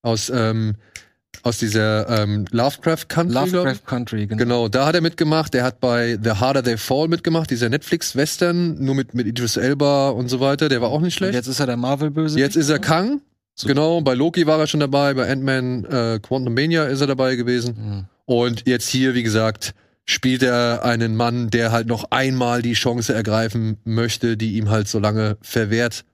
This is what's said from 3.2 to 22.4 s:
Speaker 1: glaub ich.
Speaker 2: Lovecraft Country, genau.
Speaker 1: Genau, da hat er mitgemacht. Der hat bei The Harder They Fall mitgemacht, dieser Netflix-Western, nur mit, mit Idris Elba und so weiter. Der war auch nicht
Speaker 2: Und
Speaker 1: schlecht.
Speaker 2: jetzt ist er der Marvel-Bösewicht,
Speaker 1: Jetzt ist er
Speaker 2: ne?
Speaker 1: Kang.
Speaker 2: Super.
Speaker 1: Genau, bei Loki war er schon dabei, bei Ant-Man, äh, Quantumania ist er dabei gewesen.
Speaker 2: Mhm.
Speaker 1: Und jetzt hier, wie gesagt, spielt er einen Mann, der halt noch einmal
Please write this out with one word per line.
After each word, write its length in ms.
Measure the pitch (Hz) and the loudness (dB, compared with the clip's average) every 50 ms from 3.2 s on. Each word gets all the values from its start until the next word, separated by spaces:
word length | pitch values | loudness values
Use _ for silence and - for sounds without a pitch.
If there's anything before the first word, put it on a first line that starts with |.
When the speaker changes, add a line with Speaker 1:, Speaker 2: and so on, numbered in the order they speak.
| 170 180 | 0 2
Speaker 1:
glaub 140 | 233 254 139 185 | 2 0 0 2
ich. 60 | 180 | 0
Speaker 2:
Lovecraft 320 | 180 180 180 131 - _ | 0 0 0 -2 -4 _
Country, 400 | - 135 123 123 113 - 107 104 104 | -6 -6 -6 -4 -4 -4 -4 -4 -4
genau. 100 | 110 107 | 0 0
Speaker 1:
Genau, 300 | 120 120 120 120 117 110 | 0 2 2 0 0 0
da 180 | 101 127 135 147 | 0 2 2 2
hat 80 | 160 | 2
er 60 | 175 | 2
mitgemacht. 520 | 160 165 160 - 170 151 156 160 156 156 - | 0 0 0 0 0 2 2 2 0 0 0
Der 100 | 127 123 | 0 0
hat 160 | 127 127 _ | 0 -2 _
bei 380 | - 127 120 120 120 117 117 104 | 0 0 2 2 0 0 -2 0
The 100 | 107 117 | 0 0
Harder 320 | 110 98 123 131 139 139 120 | 0 2 2 2 2 2 2
They 140 | 123 117 110 | 0 -2 -2
Fall 300 | - - 131 135 156 165 | -2 -2 0 0 2 0
mitgemacht, 440 | 170 170 - 170 160 165 160 - | 0 -2 0 0 0 0 0 -2
dieser 180 | 131 117 120 113 | -2 -2 0 0
Netflix-Western, 1120 | 117 143 - - - 165 - - - 123 143 151 - - 175 175 170 175 175 170 156 143 135 | -2 -2 -2 -2 -4 -2 -2 -4 -2 -2 -2 -2 0 0 0 0 2 2 0 -2 -2 -2 -2
nur 120 | 135 135 | 0 0
mit, 180 | 139 131 117 - | 0 -2 -2 -4
mit 140 | 120 120 104 | -4 -4 -2
Idris 280 | 113 120 120 117 - - | -2 -4 -4 -2 -2 0
Elba 520 | - 131 143 139 147 143 143 139 135 139 | 0 0 2 2 2 2 4 4 2 2
und 200 | 127 107 127 123 | 0 -2 -2 -2
so 100 | 127 127 | -2 0
weiter. 300 | 135 139 139 143 160 151 | 2 0 2 2 2 0
Der 120 | 135 120 | 2 2
war 80 | 120 113 | 0 0
auch 100 | 127 151 | 0 0
nicht 120 | 160 180 - | 0 0 -2
Speaker 2:
Und 20 | - | -2
Speaker 1:
schlecht. 160 | 190 190 196 | -2 -2 -2
Speaker 2:
jetzt 120 | 123 110 127 | -2 -4 -4
ist 120 | 131 - | -4 -2
er 80 | 147 127 | -2 -2
der 100 | 120 120 | 0 -2
Marvel-Bösewicht, 640 | 123 127 139 135 147 156 143 156 160 156 151 151 135 | 0 -2 0 0 -2 -2 -2 -2 -2 0 2 2 0
Speaker 1:
Jetzt 120 | 139 - | 2 2
ist 140 | 160 151 139 | 0 2 2
er 60 | 156 139 | 0 0
Speaker 2:
ne? 40 | |
Speaker 1:
Kang. 400 | - - 160 165 185 226 285 285 _ _ _ _ _ _ _ | 2 0 0 2 2 0 -2 -4 _ _ _ _ _ _ _
Speaker 2:
Super. 200 | - - 110 139 | -8 -2 0 2
Speaker 1:
Genau, 280 | 139 151 160 170 170 | 2 4 2 2 2
bei 120 | 156 139 127 | 2 2 2
Loki 320 | 123 139 165 165 180 165 | 2 0 0 2 2 2
war 140 | 147 156 156 | 4 4 2
er 80 | 151 139 | 2 0
schon 120 | - 151 | 0 0
dabei, 340 | 147 135 135 143 143 143 139 | 0 2 2 2 2 2 2
bei 160 | 131 123 - | 0 0 0
Ant-Man, 540 | 135 135 135 135 131 131 123 127 127 123 - | -2 -2 0 0 0 0 0 -2 -4 -6 -6
äh, 340 | - 151 127 117 113 113 110 | -4 -2 -2 0 0 -2 -4
Quantumania 640 | 104 - 127 135 127 123 117 127 143 160 165 165 156 | -4 -4 -4 -2 -2 -2 0 0 0 2 2 2 2
ist 160 | 135 131 135 | 0 0 0
er 60 | 147 139 | 0 0
dabei 280 | 139 127 131 127 131 | 0 0 0 0 0
gewesen. 400 | 123 120 120 123 123 117 120 117 110 | 0 0 0 0 -2 -2 -4 -6 -6
Speaker 2:
Mhm. 280 | 110 107 101 98 92 - _ _ _ | -8 -6 -6 -8 -8 -12 _ _ _
Speaker 1:
Und 420 | - 127 117 120 123 120 104 - 135 | 0 2 2 2 2 -2 -2 0 0
jetzt 200 | 123 120 - - | 0 0 0 -2
hier, 240 | - 131 131 131 120 | 0 0 2 2 2
wie 80 | 123 117 | 0 0
gesagt, 500 | 113 104 110 110 110 107 - - - - _ _ _ _ _ _ | 2 2 2 2 0 -2 -4 -8 -12 -12 _ _ _ _ _ _
spielt 380 | - - - - 127 127 127 131 | -4 -4 0 0 0 2 2 2
er 420 | 127 123 123 120 120 117 117 - | 2 2 2 2 2 0 0 0
einen 300 | 123 120 113 117 113 110 | 0 0 0 0 0 0
Mann, 340 | 113 120 120 120 120 120 110 | 0 0 0 0 -2 -2 0
der 220 | 104 117 117 113 | 0 2 2 2
halt 160 | 110 117 113 113 | 0 0 0 0
noch 240 | 117 107 - - | -4 -4 -2 -2
einmal 500 | - 123 131 135 131 127 | -2 0 0 0 0 0